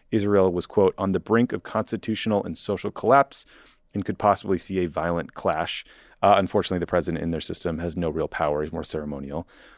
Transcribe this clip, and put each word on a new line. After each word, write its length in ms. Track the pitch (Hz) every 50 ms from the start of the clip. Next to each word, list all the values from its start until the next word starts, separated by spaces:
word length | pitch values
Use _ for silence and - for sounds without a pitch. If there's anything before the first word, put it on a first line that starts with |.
| _ _
Israel 420 | 113 107 101 104 101 98 92 95
was, 140 | 87 90 -
quote, 260 | - - 107 98 90 - -
"on 140 | 95 95
the 80 | 92 87
brink 320 | - - 110 117 123 -
of 100 | - 90
constitutional 800 | - - - 110 107 - 117 98 - 117 107 - - 113 104 98
and 160 | - - - -
social 320 | - - 98 - - 104
collapse 560 | - - - 110 135 139 135 - - - - - - - - - _ _ _ _ -
and 100 | 104 92
could 140 | - 95 -
possibly 400 | - 101 95 - - 98 95 85
see 220 | - - 95 92
a 80 | 90 80
violent 460 | - 85 80 85 85 85 - - -
clash." 500 | - - 92 78 80 82 - - - - - - - - _ _ _
Uh, 140 | 98 98 101 98
unfortunately, 420 | 92 - - 101 - - 92 87
the 60 | 82
president 360 | - 90 87 80 85 82 76
in 80 | 80 82
their 100 | 82 78
system 380 | - - 85 - - 87 82 78
has 180 | 87 85 80
no 140 | 90 85 80
real 160 | 73 80 76 -
power. 340 | - - 78 76 76 76 76
He's 80 | 76
more 100 | 78 80
ceremonial. 640 | 76 - - 78 76 73 71 69 69 69 71 82 - - _ - - - -